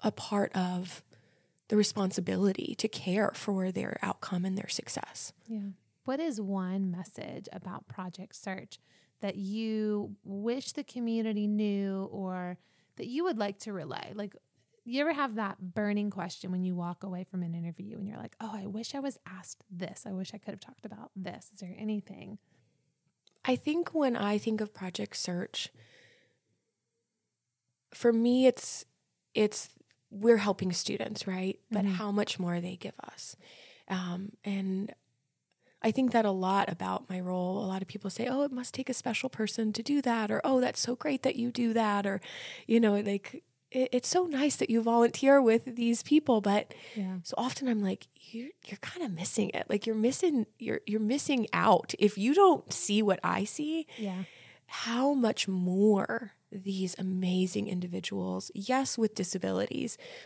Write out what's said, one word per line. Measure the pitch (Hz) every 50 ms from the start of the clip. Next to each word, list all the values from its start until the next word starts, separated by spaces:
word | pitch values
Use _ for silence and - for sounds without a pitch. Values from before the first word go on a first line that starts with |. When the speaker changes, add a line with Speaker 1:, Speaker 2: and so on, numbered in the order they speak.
Speaker 1:
a | - 214
part | - - - - 208 202 202 - -
of | 190 180 180 180 180 185 180 - - - _ - _ _ _ _ _ _ _ _ _ _ -
the | 208
responsibility | 214 208 - - 214 196 190 - 190 175 190 185 180 202 196 190 - - - -
to | - -
care | 220 - - - 185 180 214 208 - -
for | - - 208 196 190 185 190 180
their | 196 - - - -
outcome | - 190 - - - - 185 180 175
and | 185 190
their | 196 - -
success. | - - - - - - - - - - - - - _ _
Speaker 2:
Yeah. | 226 226 208 202 202 190 _ _ _ _ _ -
What | 254 269 277
is | 226 262 226 214
one | 202 196 196 190 185 180 190 196 190 185
message | 170 180 - - - - - - - - 190 -
about | - 185 185 185 - - - -
Project | - - 185 180 - 185 190 - -
Search | - - 196 185 190 190 - - - _ _ _ _ _ _ _ -
that | 202 196 -
you | 202 190 190 208 220 226 220 220 214 214 214 208 208 208 208 202 - -
wish | 202 196 202 208 233 247 277 - -
the | - 294 285
community | - - 247 233 233 226 226 220 220 208 208 208
knew | 208 208 208 214 208 202 196 196 196 190 190 196 -
or | - 202 190 185 185 185 180 180 180 - _ _ _ _ _ _ _
that | - -
you | 233 247 311 349
would | 370 240
like | 220 202 202 202 -
to | - 220 196
relay? | 180 151 156 - - - - -
Like, | 208 208 202 - - _ _ _ _ _ _ _ _ - 233
you | 240 269
ever | 294 330 302
have | 294 277 254 208
that | 220 208 196 190 -
burning | 185 180 - 214 208 208 208 208 208 208
question | 196 196 170 175 - - - 185
when | 180 180 185
you | 180 180
walk | 175 170 175 175 - -
away | 196 180 180 185 -
from | 185 180 175
an | 170 165
interview | 170 165 170 165 180 196 208 -
and | 208 196
you're | 208 214
like, | - - 233 _ -
"Oh, | 226 214 208
I | 202 190
wish | 202 196 220 233 - -
I | 277
was | 277 277 269 - -
asked | 185 185 185 180 - - _ _ -
this. | 185 175 180 180 190 - -
I | 208 190
wish | 185 190 - -
I |
could | 190 - 208 202
have | 196
talked | - - 262 _ -
about | 202 208 - - - -
this." | 190 180 180 - - - - 202
Is | -
there | 196 175 -
anything? | - 220 214 214 208 - - - - - 190 214 - _ _ _ _ _ _ _ _ _ _ _ _ _ _ _ _ _ _ _ _ -
Speaker 1:
I | - 254
think | 247 - 302 302 349 339 - -
when | 311 277 254 233
I | - 202 208 208
think | 208 - 226 220 214
of | 214 208 -
Project | - 190 180 175 - 202 - -
Search, | - - 185 175 175 - - - - - - _ - - - - - - - _ _ _ _ _ _ _ _ _ _ _ _ _ _ _ _ _ _ _ _ _ _ _ _ _ _ _ _ _ _ _ _ _ _ _ _ -
for | - - 233
me, | 226 226 233 240 247 254 262
it's, | 254 247 - - - - - - _ _ _ _ _ _ _ _ _ -
it's, | 214 214 208 - - - - - _ _ _ _ _ _ -
we're | - 196 208 233 233
helping | 208 202 208 185 - 190 185
students, | 175 - - - - - - - 214 - -
right? | 190 185 185 185 190 - - _ -
But | 220 196 196
Speaker 2:
Mm-hmm. | 202 185
Speaker 1:
how | 175 214 208
much | 202 208 208 - - -
more | 180 175 175 175
they | 175 180 185
give | 180 - 190 - - - -
us. | - - - - - _ - - - - - - - - _ -
Um, | 190 185 180 175 175 185 196 208 - - -
and | 208 196 196 190 190 190 190 202 - - _ _ _ _ _ _ _ _ _ _ _ _ _ _ _ _ _
I | - 220
think | - 269 262 240
that | 220 233 214
a | 202
lot | 190 185 185 190 196 196 196 -
about | 175 - 185 185 185 185 - -
my | 185 185
role. | 180 180 180 180 180 180 185 - -
A |
lot | 190 190 190
of | 196
people | - - 202 - 190
say, | - - 233
"Oh, | 247 262 277 285
it | 285
must | 262 247 247 - -
take | 262 262 -
a | 247
special | - - 247 214 - - 254
person | - - 220 208 - - 220 214 208
to | 226 226
do | - 285 285
that," | - 247 233 226 214 208
or, | 220 220 -
"Oh, | 269 269 254
that's | 254 - - -
so | - 240 247
great | - - 302 269 254 -
that | - -
you | 226 233 240
do | 233 247 240 226 220
that," | 233 220 208 208 202 202
or, | 196 196 - - - - - - - - - -
you | - 226 233
know, | 233 208 202
like, | 202 208 202 202 196 - - - 320 - _ _ _ _ _
"It, | - 254 254 -
it's | - 247 - -
so | - 359 359
nice | 339 285 262 294 285 -
that | - - -
you | 226 233
volunteer | 220 233 233 233 240 233 - - 269 269 277 277
with | 254 226 220 233 - 254 226
these | 240 233 233 233 - -
people." | - 294 311 302 269 233 214
But | 202 202 202 208 - - - - - - -
Speaker 2:
Yeah. | 214 190 185 185 180 165
Speaker 1:
so | - -
often | - 240 254 - - 277
I'm | 247 226 208 202
like, | 185 196 - - _ _ - - -
"You're, | - 226 247 311 - _ -
you're | - 202 -
kinda | - - - 359 330 220
missing | 170 160 190 - - 214 202 - -
it. | - - -
Like, | 202 202 -
you're | 226 220
missing, | 220 214 247 269 - 370 339 294 240 208 - _
you're, | - 220 - - - -
you're | 208 208 220
missing | 214 208 262 285 - - 277 247 214 - -
out. | 170 175 214 185 - - - - -
If | 208 202 -
you | 190 202 254 302
don't | 392 392 370 294 - - - -
see | - - - 202 214 214
what | 202 180 - -
I | 175 175 190 202
see, | - - - 294 302 320 330 302 - -
Speaker 2:
Yeah. | 233 214 196 180 185 185 - - - - - - _ _
Speaker 1:
how | - - - - 226 233 247 262 285 294
much | 262 240 214 - - -
more | 190 190 180 180 180 180 196 202 220 202 196 - - - - 233 202 _ _ _ -
these | 214 196 190 196 190 190 190 180 -
amazing | - 190 185 185 185 185 180 180 185 190 185 - 208 202
individuals, | - 190 180 180 175 175 185 175 - 196 196 185 185 185 190 - - -
yes, | 202 196 - 254 262 269 - -
with | 233 220 214 -
disabilities, | - 185 - - 180 185 190 190 185 - - - - - 226 - - - - - - -